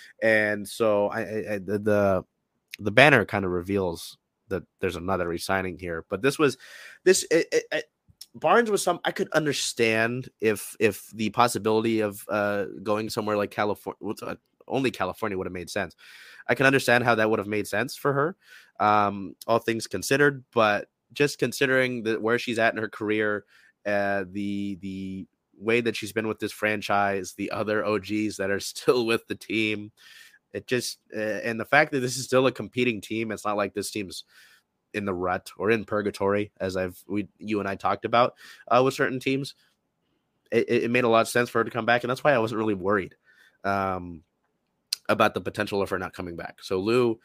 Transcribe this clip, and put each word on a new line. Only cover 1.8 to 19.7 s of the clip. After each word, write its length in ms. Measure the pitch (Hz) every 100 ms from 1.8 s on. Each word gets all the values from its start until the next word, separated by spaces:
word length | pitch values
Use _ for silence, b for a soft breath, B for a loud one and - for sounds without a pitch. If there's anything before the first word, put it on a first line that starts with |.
| 104 104 101 92 - _ _ _ _ -
the 120 | 104
banner 340 | 104 143 135 95
kind 180 | 104
of 80 | 95
reveals 640 | 90 87 101 92 82 - - _ _ _
that 160 | 95 - _
there's 160 | 92 87
another 320 | 87 92 87
re-signing 500 | 85 - 95 92 87
here. 280 | 90 82 -
But 120 | 95
this 180 | 131 143
was, 180 | 147 - B B B B
this, 200 | 180 190 -
it, 180 | 165 -
it, 120 | 160 -
it, 140 | 175 - _ _ _ - 120
Barnes 340 | 156 208 233
was 140 | 196
some, 160 | - 175
I 80 | 160
could 200 | - -
understand 1000 | 156 151 135 - - 113 110 113 127 127 -
if, 340 | 110 104 - -
if 300 | 113 95 -
the 200 | 104 107
possibility 720 | 110 120 110 107 110 113 110
of, 220 | 107 98 -
uh, 360 | 104 104 104 98 64
going 260 | 98 104 110
somewhere 280 | 117 107 104
like 120 | 101
California, 480 | - 104 95 - -
what's, 220 | 92 107
uh, 140 | 107 92 _ _ -
only 240 | 127 131
California 460 | - 92 - 110 95
would 100 | 90
have 60 |
made 160 | 90 85
sense. 260 | - 90 - B B B B -
I 60 |
can 120 | 120 135
understand 380 | 135 127 120
how 120 | 120 110
that 140 | 110
would 100 | 110
have 80 | 101
made 200 | 107 98
sense 280 | 101 131 -
for 180 | 143
her, 220 | 139 151 190 B B B - 104
um, 500 | 107 101 101 92 - -
all 120 | 113
things 280 | -